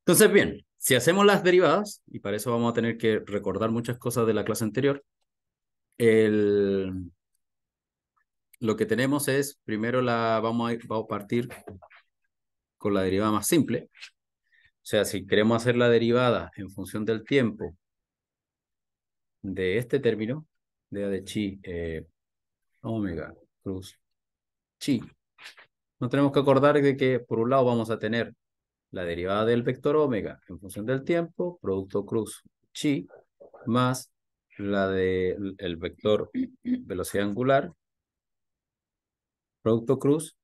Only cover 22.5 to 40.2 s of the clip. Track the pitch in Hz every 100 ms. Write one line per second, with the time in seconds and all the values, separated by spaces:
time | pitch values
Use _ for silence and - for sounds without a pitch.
22.5 | _ _ _ 117 113 98 80 73 - _
23.5 | _ - 92 92 _ _ _ _ _ _
24.5 | _ _ _ - 131 - _ _ _ -
25.5 | - - _ _ _ 123 139 139 143 139
26.5 | 135 143 147 139 139 131 127 120 113 117
27.5 | 135 123 120 110 113 107 117 110 - _
28.5 | _ _ _ _ 98 87 85 90 101 110
29.5 | 120 127 131 147 151 147 110 80 73 _
30.5 | 87 98 104 107 135 139 170 165 - 175
31.5 | 175 101 95 98 104 101 113 107 - _
32.5 | _ _ - 151 139 - - _ _ -
33.5 | - - 120 127 131 - _ _ _ _
34.5 | - 101 101 98 95 92 92 92 90 98
35.5 | 95 95 82 87 - 107 104 - - -
36.5 | - 120 254 254 90 - 98 101 101 127
37.5 | 135 175 - _ _ _ _ _ _ _
38.5 | _ _ _ _ _ _ _ _ _ _
39.5 | _ 113 113 117 135 139 151